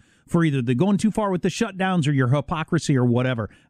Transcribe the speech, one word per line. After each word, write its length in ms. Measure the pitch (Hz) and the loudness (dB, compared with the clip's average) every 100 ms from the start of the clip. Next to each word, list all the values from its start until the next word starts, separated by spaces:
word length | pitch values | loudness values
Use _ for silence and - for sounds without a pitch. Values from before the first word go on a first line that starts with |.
| _ _ _ | _ _ _
for 180 | 170 165 | 0 2
either 160 | 139 | 0
the 120 | 123 | 0
going 240 | 123 185 202 | 0 2 2
too 140 | 220 | 0
far 180 | 208 202 | 0 -2
with 120 | 180 | -2
the 80 | 190 | -2
shutdowns 580 | - 226 185 190 180 143 | -2 -4 -2 -2 0 0
or 40 | |
your 160 | 139 123 | 0 2
hypocrisy 680 | 147 - 165 160 165 - 135 | 0 -2 -6 -2 -2 0 2
or 80 | 123 | 2
whatever." 440 | 117 127 120 104 - _ | 2 0 -2 -6 -12 _